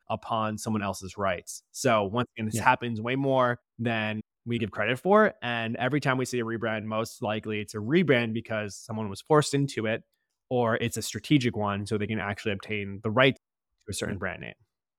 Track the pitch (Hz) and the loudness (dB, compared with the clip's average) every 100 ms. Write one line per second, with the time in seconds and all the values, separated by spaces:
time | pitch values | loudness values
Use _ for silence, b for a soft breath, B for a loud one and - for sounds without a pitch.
0 | - 110 - 117 107 107 117 107 101 95 | -8 -8 -2 -2 -2 -2 -4 -2 -2 -4
1 | 95 95 98 87 - - - - 131 113 | -8 -4 -2 -2 -6 -16 -16 -2 2 4
2 | 101 113 120 - 110 110 104 127 120 113 | 2 0 -4 -4 -4 0 2 2 0 -4
3 | 113 131 139 131 123 120 _ - 117 113 | -2 -2 2 2 2 0 _ -4 -2 0
4 | 107 107 - _ - 117 107 - 107 127 | -2 -4 -8 _ -6 -2 -2 -2 -2 0
5 | 180 208 214 - 120 120 113 117 127 143 | 4 6 6 2 -4 -2 -2 -2 0 0
6 | 139 127 127 123 113 113 113 110 107 110 | 2 0 0 -2 -2 -2 -2 -2 -2 -2
7 | 113 - 107 110 107 107 104 110 107 165 | -4 -4 -2 -2 -2 -4 -4 -6 0 4
8 | 170 127 117 110 - 110 107 - - 110 | 6 4 2 -2 -4 -4 -4 -8 -10 -6
9 | 110 98 - 151 147 143 135 - 107 113 | -6 -8 4 4 4 2 0 -2 -2 -2
10 | - _ _ _ - 127 117 113 117 113 | -6 _ _ _ -4 0 2 2 0 -4
11 | - 113 - 151 120 104 104 101 104 110 | -6 -8 0 2 2 0 0 -2 -2 -2
12 | 101 110 98 104 113 98 - 107 101 98 | -2 -2 -4 -4 -4 -4 -4 -6 -6 -6
13 | 113 107 135 - _ _ _ _ - 98 | -2 4 4 4 _ _ _ _ -10 -6
14 | - 98 92 80 60 - _ _ _ | -4 -4 -6 -6 -12 -16 _ _ _